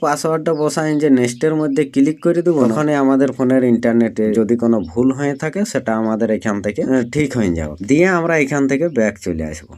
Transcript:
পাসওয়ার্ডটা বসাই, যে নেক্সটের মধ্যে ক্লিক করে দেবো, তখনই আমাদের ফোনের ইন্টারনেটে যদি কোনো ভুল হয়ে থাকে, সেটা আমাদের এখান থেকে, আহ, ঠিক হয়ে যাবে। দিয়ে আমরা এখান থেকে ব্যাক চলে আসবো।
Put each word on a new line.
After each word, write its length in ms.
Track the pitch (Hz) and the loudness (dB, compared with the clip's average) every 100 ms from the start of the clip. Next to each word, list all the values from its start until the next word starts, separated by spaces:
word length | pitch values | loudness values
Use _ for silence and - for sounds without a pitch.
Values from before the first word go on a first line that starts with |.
পাসওয়ার্ডটা 540 | 156 147 165 160 160 | 0 -2 0 -2 -2
বসাই, 440 | 156 151 165 156 147 | 0 0 -2 -2 2
যে 120 | 151 | 4
নেক্সটের 440 | 131 123 120 156 | 4 2 0 -2
মধ্যে 300 | 156 151 139 | 0 0 0
ক্লিক 380 | 139 139 143 156 | 0 2 0 2
করে 200 | 170 170 | 0 0
দেবো, 240 | 170 160 123 | 2 2 2
তখনই 260 | 113 151 | 2 0
আমাদের 380 | 143 135 135 135 | 2 2 2 2
ফোনের 320 | 120 127 131 | 0 0 2
ইন্টারনেটে 680 | 127 113 117 117 113 113 107 | 4 2 2 2 0 0 0
যদি 240 | 107 104 120 | 2 2 2
কোনো 240 | 117 113 | 2 0
ভুল 320 | 82 117 131 | -2 -2 0
হয়ে 220 | 131 143 | 0 -2
থাকে, 300 | 139 156 190 | -4 -4 -4
সেটা 320 | 214 - 127 110 | -4 -4 -2 -2
আমাদের 340 | 110 110 113 | -2 -2 -2
এখান 320 | 107 113 101 | -2 -2 -4
থেকে, 200 | 101 104 | -4 -4
আহ, 280 | - 131 120 | -2 0 0
ঠিক 260 | 143 147 123 | -2 -2 -2
হয়ে 180 | 101 | -2
যাবে। 300 | 82 76 78 101 | -2 -4 -6 0
দিয়ে 200 | 147 185 | 2 4
আমরা 320 | 175 165 160 | 2 0 0
এখান 300 | 143 147 135 | 0 0 0
থেকে 200 | 139 170 | 0 -2
ব্যাক 300 | 131 107 104 | 0 -2 -2
চলে 260 | 92 80 | -6 -6
আসবো। 300 | 78 82 - | -6 -10 -16